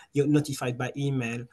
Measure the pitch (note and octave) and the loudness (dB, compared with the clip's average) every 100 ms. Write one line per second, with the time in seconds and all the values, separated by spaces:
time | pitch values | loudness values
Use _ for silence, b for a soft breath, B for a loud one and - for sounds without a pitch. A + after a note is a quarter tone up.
0 | B C#3+ C#3+ D3+ C#3+ C3+ B2+ B2 B2 C#3+ | B 0 4 4 2 -2 -4 -2 -6 -2
1 | C#3 C3+ A#2 A#2+ A#2+ | -2 0 -2 -4 -8